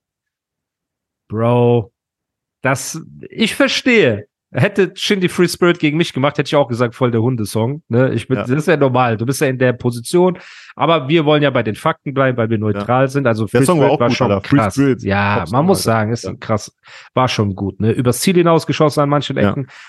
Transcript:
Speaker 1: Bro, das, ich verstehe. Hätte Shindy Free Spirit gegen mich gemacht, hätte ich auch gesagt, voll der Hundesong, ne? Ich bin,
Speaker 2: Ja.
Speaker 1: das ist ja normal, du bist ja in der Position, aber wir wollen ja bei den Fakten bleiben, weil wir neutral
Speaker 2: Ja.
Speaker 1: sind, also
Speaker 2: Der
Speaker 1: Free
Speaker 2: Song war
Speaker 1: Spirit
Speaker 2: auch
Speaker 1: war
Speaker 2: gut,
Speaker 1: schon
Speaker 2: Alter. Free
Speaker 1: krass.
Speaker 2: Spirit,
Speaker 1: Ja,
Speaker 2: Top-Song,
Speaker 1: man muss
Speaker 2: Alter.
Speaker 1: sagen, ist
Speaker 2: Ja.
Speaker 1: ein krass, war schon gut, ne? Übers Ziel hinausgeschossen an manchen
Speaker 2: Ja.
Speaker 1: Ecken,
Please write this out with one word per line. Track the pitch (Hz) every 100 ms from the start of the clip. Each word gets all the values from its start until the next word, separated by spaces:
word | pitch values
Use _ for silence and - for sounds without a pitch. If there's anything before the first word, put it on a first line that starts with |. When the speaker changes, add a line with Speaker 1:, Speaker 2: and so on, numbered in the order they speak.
| _ _ _ _ _ _ _ _ _ _ _ _ -
Speaker 1:
Bro, | 107 117 120 120 120 - _ _ _ _ _ _ _
das, | 131 131 - 156 - 147 -
ich | - 220
verstehe. | - 277 - - 233 147 104 - _ _ -
Hätte | 180 202 180
Shindy | - - 208 180
Free | - 175
Spirit | - 175 170
gegen | 156 151
mich | 170
gemacht, | - 139 -
hätte | 139
ich |
auch | 147 139
gesagt, | 117 120
voll | - 127
der | 117
Hundesong, | 117 127 104 110 117 147 -
ne? | 117 131
Ich | 117 -
bin, | 131
Speaker 2:
Ja. |
Speaker 1:
das | 101
ist | 135 156
ja | 151
normal, | 139 127 123 110
du | 117
bist | 135
ja | 143
in | 131
der | 127
Position, | 120 123 120 117 175 180 180 - - - -
aber | 143 165 135
wir | 165
wollen | 147 151
ja | 143
bei | 123
den | 110
Fakten | 104 156 160 -
bleiben, | 135 131 120
weil | 113
wir | 113
neutral | 107 101 101 127 135
Speaker 2:
Ja. |
Speaker 1:
sind, | 135 127
also | 110 107
Speaker 2:
Der | 120
Speaker 1:
Free | 135
Speaker 2:
Song | 170
war | 143
Speaker 1:
Spirit |
Speaker 2:
auch | 139
Speaker 1:
war | 120
Speaker 2:
gut, | 120
Speaker 1:
schon | 123
Speaker 2:
Alter. | 98 -
Free | 143
Speaker 1:
krass. | 104
Speaker 2:
Spirit, | 131 139 120
Speaker 1:
Ja, | 107 98 101 104
Speaker 2:
Top-Song, | 80 123
Speaker 1:
man | 170
muss | 190
Speaker 2:
Alter. | 113
Speaker 1:
sagen, | 113 107
ist | 117
Speaker 2:
Ja. | 95
Speaker 1:
ein | -
krass, | - 107 - _ - - -
war | - 127
schon | - 104 95
gut, | 98 -
ne? | 107
Übers | 107 123 120
Ziel | - 180
hinausgeschossen | 170 165 - 139 156 147
an | 143
manchen | 147 - 135
Speaker 2:
Ja. | 101
Speaker 1:
Ecken, | 143 131 -